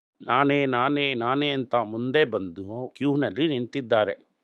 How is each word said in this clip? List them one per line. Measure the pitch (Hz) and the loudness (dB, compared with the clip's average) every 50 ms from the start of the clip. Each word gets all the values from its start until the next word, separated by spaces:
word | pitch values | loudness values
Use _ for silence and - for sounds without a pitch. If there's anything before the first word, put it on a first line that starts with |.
| _ _ _ - | _ _ _ -10
ನಾನೇ, | - 123 120 131 143 143 143 143 139 | -2 0 2 4 4 4 4 2 2
ನಾನೇ, | 131 127 120 127 139 147 143 143 139 135 | 2 2 2 2 2 2 0 0 -2 -2
ನಾನೇ | 117 117 120 135 143 147 143 | -2 0 0 0 0 0 0
ಅಂತ | 139 135 120 - - | -2 -4 -2 0 0
ಮುಂದೆ | 120 110 107 110 113 123 127 131 151 151 | -2 0 -2 -4 -4 -2 0 2 2 2
ಬಂದು | 127 107 98 95 90 82 98 95 98 110 120 127 - - | 2 0 -4 -6 -6 -10 -12 -12 -10 -10 -10 -10 -12 -8
ಕ್ಯೂನಲ್ಲಿ | - 131 143 139 147 135 107 95 123 156 160 | -4 -2 0 0 0 0 -2 0 -2 0 0
ನಿಂತಿದ್ದಾರೆ. | 139 120 123 113 - 143 123 110 117 107 104 98 - - _ _ _ _ | 0 -2 -4 -4 -6 -8 0 2 4 4 4 2 0 -6 _ _ _ _